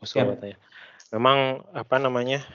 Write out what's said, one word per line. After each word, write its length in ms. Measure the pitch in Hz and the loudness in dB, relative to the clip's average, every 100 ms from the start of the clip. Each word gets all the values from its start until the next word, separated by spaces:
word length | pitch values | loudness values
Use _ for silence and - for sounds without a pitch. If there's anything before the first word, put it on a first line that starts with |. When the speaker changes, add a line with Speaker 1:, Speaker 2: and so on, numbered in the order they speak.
Speaker 1:
usul 240 | 107 131 | -6 -2
Speaker 2:
Siap. 160 | 104 98 | 0 -2
Speaker 1:
katanya. 160 | 101 - _ - - - - | -10 -16 _ -20 -20 -20 -8
Memang 560 | 110 131 139 131 131 - 143 | 0 2 4 2 -4 -8 -10
apa 200 | 110 131 | 0 2
namanya, 400 | 131 123 127 139 - | 2 0 -2 -4 -6